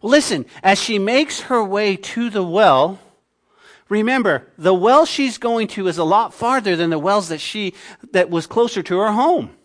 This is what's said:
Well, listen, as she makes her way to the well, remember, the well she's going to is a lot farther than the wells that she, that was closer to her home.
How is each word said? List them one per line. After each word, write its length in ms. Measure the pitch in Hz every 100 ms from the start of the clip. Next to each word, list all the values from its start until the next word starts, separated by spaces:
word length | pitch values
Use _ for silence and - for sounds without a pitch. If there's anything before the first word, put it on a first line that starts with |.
Well, 100 | 135
listen, 340 | 294 - 180 120 -
as 180 | 190 196
she 160 | - 214
makes 440 | 196 254 302 -
her 200 | - 247
way 360 | 208 202 208 190
to 320 | - - 240
the 120 | 208
well, 580 | 180 175 208 131 156 190 _ _ _ _ _ _ - - _
remember, 580 | 208 214 262 208 151 - _
the 160 | 165
well 320 | 185 202 269 320
she's 320 | - 269 220
going 300 | 240 233 220
to 200 | - 190
is 80 | 165
a 80 | 160
lot 280 | 196 185
farther 440 | - 233 262 208 175
than 120 | 170
the 80 | 160
wells 300 | 160 208 175
that 140 | 156
she, 320 | - 214 196 - - - -
that 160 | 190 175
was 180 | 170 156
closer 340 | - 233 202
to 140 | 170 180
her 120 | 214
home. 380 | 208 285 349 110 -